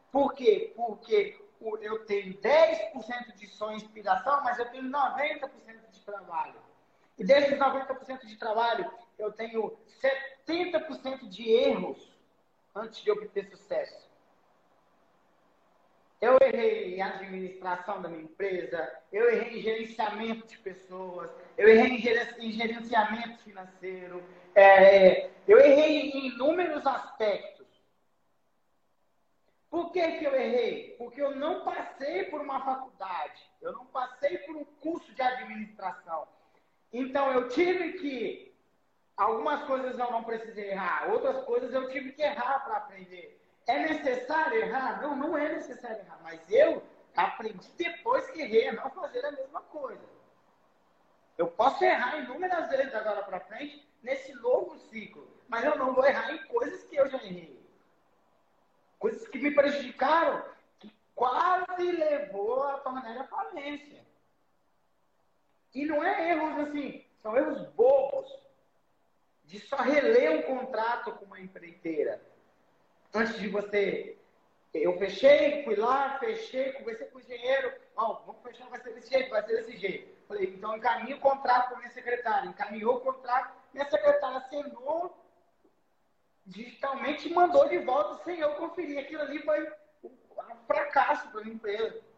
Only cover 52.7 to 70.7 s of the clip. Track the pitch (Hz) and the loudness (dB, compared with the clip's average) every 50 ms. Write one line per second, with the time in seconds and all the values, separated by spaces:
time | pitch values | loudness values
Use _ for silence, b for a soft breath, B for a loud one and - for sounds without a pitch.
52.7 | 277 262 269 - 220 214 - 214 202 202 - - 185 180 - - 214 240 294 294 | -2 -2 -2 -2 -4 -6 -4 -4 -6 -6 -6 -8 -10 -12 -12 -14 -14 -14 -14 -14
53.7 | - - - _ _ _ - 240 277 269 - - 262 233 233 240 254 - 359 320 | -16 -20 -20 _ _ _ -8 -6 -6 -6 -6 -14 -16 -6 0 0 2 2 0 -4
54.7 | 311 - - - 220 220 202 - - 147 135 - - - _ - 220 233 247 302 | -10 -16 -20 -16 -16 -14 -14 -14 -18 -20 -20 -20 -20 -20 _ -6 -4 -2 0 0
55.7 | 302 277 262 262 254 254 269 277 - 220 - 269 302 320 - - 480 466 370 - | 0 2 0 2 2 4 4 4 4 2 -2 -6 -8 -8 -10 -4 -4 -2 -2 -2
56.7 | 359 - - - 330 285 269 262 262 254 220 190 180 175 165 151 127 113 - _ | -6 -12 -14 -6 0 0 0 2 0 -6 -8 -10 -12 -14 -14 -18 -20 -20 -20 _
57.7 | _ _ _ _ _ _ _ _ _ _ _ _ _ _ _ _ _ _ _ _ | _ _ _ _ _ _ _ _ _ _ _ _ _ _ _ _ _ _ _ _
58.7 | _ _ _ _ _ _ 196 226 - - - - - 247 285 294 294 294 277 285 | _ _ _ _ _ _ -4 -4 -4 -4 -12 -12 -10 -4 -2 2 4 4 4 4
59.7 | - - - - - - 262 277 311 339 320 285 - - - - - _ _ _ | 0 -2 -6 -8 -4 -2 2 2 4 4 4 2 0 -2 -8 -12 -18 _ _ _
60.7 | _ _ - 208 _ _ _ _ _ - 480 - 370 - 339 370 370 370 359 359 | _ _ -20 -20 _ _ _ _ _ 0 0 2 2 2 2 4 2 2 0 -4
61.7 | 370 359 359 349 349 330 311 302 294 277 196 185 190 196 202 226 247 269 277 285 | -4 -2 -2 -2 0 0 0 0 0 0 -2 -6 -6 -4 -4 -2 -2 -2 -2 -2
62.7 | 277 269 - 262 254 262 226 226 233 254 269 - - - 453 453 359 302 277 285 | -4 -6 -8 -8 -8 -8 -10 -10 -10 -10 -12 -8 -8 -8 -8 -8 -10 -10 -10 -10
63.7 | 294 - - - - - - _ _ _ _ _ _ _ _ _ _ _ _ _ | -10 -12 -14 -20 -20 -20 -20 _ _ _ _ _ _ _ _ _ _ _ _ _
64.7 | _ _ _ _ _ _ _ _ _ _ _ _ _ _ _ _ _ _ _ _ | _ _ _ _ _ _ _ _ _ _ _ _ _ _ _ _ _ _ _ _
65.7 | _ 254 294 311 311 294 320 381 - - 330 339 339 311 311 302 277 294 294 294 | _ -6 -4 -2 -2 0 0 0 -2 0 0 0 0 0 0 -2 -2 -4 -6 -4
66.7 | 294 294 269 226 - - - _ _ _ - 214 220 262 311 311 262 - - - | -6 -8 -8 -8 -10 -14 -20 _ _ _ -10 -2 0 0 0 0 -4 -6 -10 -10
67.7 | - - 233 262 277 269 - - - - - - - - _ _ _ _ _ _ | 2 4 6 6 6 6 4 0 -4 -6 -8 -8 -16 -20 _ _ _ _ _ _
68.7 | _ _ _ _ _ _ _ _ _ _ _ _ _ _ _ - - 208 - - | _ _ _ _ _ _ _ _ _ _ _ _ _ _ _ -20 -20 -20 -8 -6
69.7 | 285 269 - 254 302 294 254 226 226 254 294 311 320 294 247 262 262 254 - - | -4 0 2 4 4 4 4 6 6 6 6 4 2 0 -2 -4 -6 -6 -6 -6